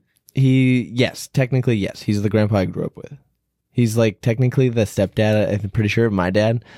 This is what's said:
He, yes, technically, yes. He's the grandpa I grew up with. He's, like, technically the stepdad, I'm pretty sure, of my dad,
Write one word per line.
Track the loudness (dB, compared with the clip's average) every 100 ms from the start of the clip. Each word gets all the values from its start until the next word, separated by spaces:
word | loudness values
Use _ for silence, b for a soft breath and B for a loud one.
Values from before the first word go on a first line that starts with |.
| _ _ _
He, | 0 2 4 4 2 -2
yes, | -2 -2 -2 -6
technically, | -2 0 0 0 -2
yes. | -4 -6
He's | -4 -2
the | 0
grandpa | 0 2 0
I | 0
grew | -4
up | -8 -10
with. | -18 -20 _ _ _ _ _
He's, | 0 0 2
like, | 0 0
technically | -2 0 0 2 0
the | 0
stepdad, | -2 -2 -2 0 0 2 0 -2
I'm | -2
pretty | -2 0
sure, | 2 0
of |
my | 0 0
dad, | 0 0 -2 B